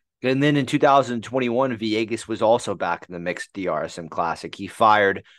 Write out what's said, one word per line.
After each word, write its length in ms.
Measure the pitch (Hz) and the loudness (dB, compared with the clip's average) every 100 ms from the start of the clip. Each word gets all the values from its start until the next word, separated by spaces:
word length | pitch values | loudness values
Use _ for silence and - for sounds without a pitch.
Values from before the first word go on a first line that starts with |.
| _ _ | _ _
And 200 | 123 135 | -2 2
then 140 | 147 147 | 2 2
in 100 | 127 | 0
two 120 | 147 | 2
thousand 420 | 147 139 123 120 | 6 6 4 -4
twenty-one, 560 | 107 131 123 117 135 113 | -4 -4 0 0 -2 -2
Villegas 480 | 110 107 113 113 - | -2 -2 -2 -4 -6
was 160 | 107 | 0
also 320 | 110 117 - | 2 2 0
back 320 | 92 90 85 - | -4 -4 -4 -8
in 40 | |
the 80 | 90 | -8
mix 240 | 85 87 | -6 -8
at 100 | - | -10
the 140 | 101 90 | -6 -4
R 160 | 76 | -2
S 140 | 82 - | -4 -8
M 100 | 82 | -8
Classic. 440 | - 85 80 85 | -6 -4 -6 -10
He 120 | - 95 | -12 -12
fired 580 | - 113 107 98 95 - | 2 4 6 4 0 -8